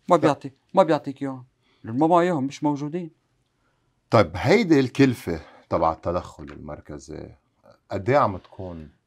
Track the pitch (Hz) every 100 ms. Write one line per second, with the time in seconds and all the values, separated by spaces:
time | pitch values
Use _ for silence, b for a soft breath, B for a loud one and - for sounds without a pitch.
0 | - 170 156 139 139 - _ 196 165 147
1 | 143 135 139 131 123 _ _ _ 110 120
2 | 160 175 175 160 135 - 151 143 147 170
3 | 160 _ _ _ _ _ _ _ _ _
4 | _ 117 82 87 107 208 185 143 127 -
5 | 135 110 - 82 b b b 87 80 80
6 | 90 87 - - 73 73 73 76 - 76
7 | 78 76 73 - _ _ _ _ _ 101
8 | 95 143 113 92 - - 92 85 73 _